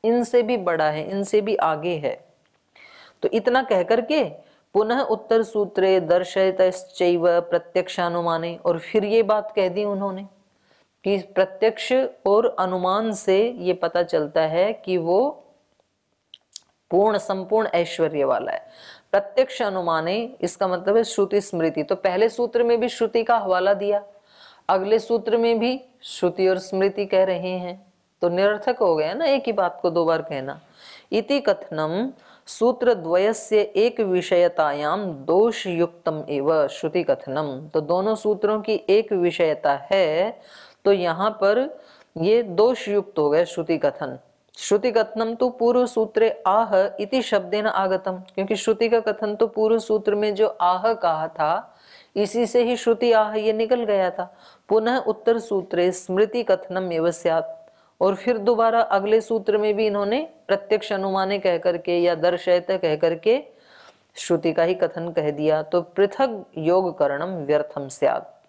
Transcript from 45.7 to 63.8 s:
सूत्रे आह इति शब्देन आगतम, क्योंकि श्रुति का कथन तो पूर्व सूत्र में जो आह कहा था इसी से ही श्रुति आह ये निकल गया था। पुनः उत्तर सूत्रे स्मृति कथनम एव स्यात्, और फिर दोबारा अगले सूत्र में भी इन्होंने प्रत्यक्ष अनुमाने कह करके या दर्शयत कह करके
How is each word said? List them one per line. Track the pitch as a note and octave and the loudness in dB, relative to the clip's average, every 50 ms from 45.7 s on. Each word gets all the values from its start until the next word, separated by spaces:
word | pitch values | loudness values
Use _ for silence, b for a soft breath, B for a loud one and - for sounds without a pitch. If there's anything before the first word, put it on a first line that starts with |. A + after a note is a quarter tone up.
| B3 B3 B3 | 4 2 2
सूत्रे | A#3+ - A3+ A3 G#3+ - G#3+ A3+ A3 - - - | 2 0 -2 -2 0 2 2 2 2 0 0 0
आह | F#3 G3 A3 A3+ A3 G#3 F#3+ G3 G3 - - | 2 2 2 2 2 2 2 2 2 -2 -6
इति | G#3 G3+ C4 B3+ | -6 -2 -2 -2
शब्देन | - - A3 G3 F3+ F3+ G#3 G#3+ G#3 | 0 0 0 -2 0 -2 -4 -2 -2
आगतम, | A3 - F#3+ G3 F#3 F#3+ F#3 F#3+ F#3+ F#3 F#3 F#3 - - | 0 0 0 0 0 -2 -2 -2 -6 -8 -8 -12 -10 -6
क्योंकि | G3 G3 F#3+ A3 | -6 -4 -4 -4
श्रुति | G3 - A3+ A3 A3 A#3 A3 | -2 0 -2 0 0 2 2
का | A#3 A3+ | 2 2
कथन | A3+ G#3+ G3+ - A3 G#3 G#3 | 0 0 -4 -4 -4 -4 0
तो | - A#3 | 0 -2
पूर्व | A3 - G#3 G#3+ G#3+ A3+ A3 | 0 0 0 2 2 2 2
सूत्र | A3 - G#3+ G#3 G#3 G#3+ G#3 | 2 0 -2 0 0 0 0
में | G#3 G#3+ G#3+ G3+ | 0 0 -2 0
जो | G3+ A3 - | 0 0 0
आह | - - F3 F3+ F#3 F#3+ G#3 A3+ A3+ | 0 0 0 2 2 2 0 -2 -2
कहा | A3 - E3+ D#3+ D#3 D#3+ D#3+ | 0 0 -2 0 -2 -4 -6
था | - - D3+ D3+ F3 G#3+ A#3+ B B B B B B B B B B | -4 -2 0 0 0 -2 -4 B B B B B B B B B B
इसी | G3 G#3 G3+ A3+ A#3+ A#3+ | -2 -2 0 0 -2 0
से | G3+ - B3 A#3 | 2 2 2 2
ही | A#3+ B3 | 2 0
श्रुति | A3+ - A#3 A#3 A3+ B3 A#3 | 0 0 0 0 2 4 4
आह | A3+ A3 G#3+ G#3+ G#3+ | 4 4 4 2 -2
ये | A3 G#3+ A3 | -2 -2 0
निकल | A3 A3 A3+ A3 B3 A#3+ A#3 | 0 0 0 0 0 0 0
गया | G#3 G3+ F#3+ F#3 F3+ | 0 0 2 0 0
था। | F3 - F3+ F3+ B B B B B B B - | -2 -6 -8 -10 B B B B B B B 0
पुनः | G3+ A3 A3 A#3 B3+ B3+ | 0 2 2 2 -2 0
उत्तर | - G#3 F#3 - - A3+ A#3 A3+ | -2 -2 -4 -2 0 0 0 0
सूत्रे | G3+ - G3+ F#3+ F#3 - - F3 F3 F#3 | 0 -2 -4 -4 -4 -2 0 0 0 2
स्मृति | F3+ - - - F#3 G3 A3 G#3+ A#3+ A#3+ | 0 -2 -4 -2 0 0 0 0 0 -4
कथनम | A3 - F#3+ F#3 - - F3+ F#3+ F#3 F3+ | 0 0 0 -2 -2 -8 -6 -6 -4 -4
एव | E3+ D#3+ E3 F3 | -2 0 0 -2
स्यात्, | E3 - - E3+ E3 E3 D#3+ - - - - b b b b b b b | -2 0 -2 0 0 0 -2 -4 -12 -16 -20 b b b b b b b
और | F3+ G3 G3 | 0 0 0
फिर | - - A#3+ A#3+ A3 | 0 -2 -2 -2 0
दोबारा | G3 A#3 A#3 G#3+ A3+ A3+ A3+ A#3 | 2 0 2 4 2 2 2 2
अगले | - - G3 G3 G3 G#3+ A3 A3+ | 2 2 0 0 2 2 2 2
सूत्र | G#3+ - A3+ G#3+ G3+ A3 G#3 G#3 | 2 0 -4 -2 0 0 0 0
में | G#3+ G#3+ G#3 | 2 0 0
भी | G#3 A3 | 0 0
इन्होंने | G#3+ G3+ G3+ G3+ G3+ A#3 C#4+ D#4+ - - _ - - | 0 0 -2 -2 0 -2 -2 -4 -6 -14 _ -2 -2
प्रत्यक्ष | G3 G3+ - - G#3+ G#3 - - | -2 -2 0 0 -2 -2 0 -4
अनुमाने | G#3 F#3+ G3 G3 F#3+ F#3+ F#3+ F#3+ G3+ F#3+ | -4 -4 -2 -2 -2 -2 0 -2 -2 0
कह | G3 F#3 E3+ E3 | 0 0 0 2
करके | - F3+ E3+ E3+ - F3+ F3 E3+ | 0 -2 -2 -2 -2 0 0 2
या | F3 F3 E3+ | 2 2 2
दर्शयत | D#3+ E3 F3 F3 E3+ - F#3 F3+ F3+ F3+ - | 2 2 0 0 0 0 2 2 2 2 -2
कह | F#3+ F#3 F3+ D#3+ D3+ | -4 -2 0 -2 0
करके | D3+ F3 E3 E3+ E3 - A3 A#3+ D4 - - b b b b b b | 2 0 0 0 0 0 0 0 0 0 -8 b b b b b b